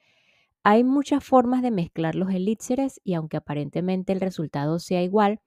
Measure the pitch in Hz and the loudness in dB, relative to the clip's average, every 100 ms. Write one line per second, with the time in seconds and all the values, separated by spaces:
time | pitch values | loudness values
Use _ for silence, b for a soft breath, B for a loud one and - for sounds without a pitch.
0 | _ _ _ _ _ _ 208 220 254 277 | _ _ _ _ _ _ 4 4 4 2
1 | 277 285 - 262 240 254 247 208 165 - | 2 -2 2 4 4 0 0 -2 -2 -2
2 | 160 160 185 185 190 220 - 254 269 - | -2 -2 -2 -2 -2 -2 -2 -2 -2 -6
3 | - 170 156 156 - 147 143 - 180 185 | -6 -4 -4 -8 -6 -6 -6 -4 -2 -2
4 | 185 190 190 185 151 147 147 170 - 180 | -2 -2 -2 -4 -6 -4 -2 -2 -2 -2
5 | 180 214 202 220 | 0 2 2 0